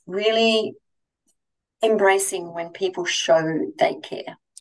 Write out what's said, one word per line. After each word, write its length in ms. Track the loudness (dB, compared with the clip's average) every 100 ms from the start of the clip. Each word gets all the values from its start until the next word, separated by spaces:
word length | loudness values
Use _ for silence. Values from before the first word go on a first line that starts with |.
| -8
really 680 | -2 0 2 2 2 -2 -8 _ _ _ _ _ _ _ _ _ -2
embracing 720 | 2 4 4 4 0 -4 -8
when 160 | -10 -10
people 340 | -6 -6 -4
show 680 | -4 -4 2 4 4 -2 -4 0
they 200 | 0 0
care. 420 | -10 -12 -12 -16 _ -20